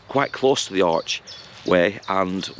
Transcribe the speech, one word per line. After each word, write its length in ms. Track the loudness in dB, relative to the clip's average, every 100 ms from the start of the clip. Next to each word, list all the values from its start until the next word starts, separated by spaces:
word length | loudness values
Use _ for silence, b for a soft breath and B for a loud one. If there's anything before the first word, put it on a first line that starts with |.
| -4
quite 240 | -2 -2
close 340 | 0 2 2 0
to 80 |
the 80 | 0
archway 1160 | 2 2 -2 -8 -10 -20 -20 -8 0 2 2 0 -4
and 380 | -2 0 -4 -8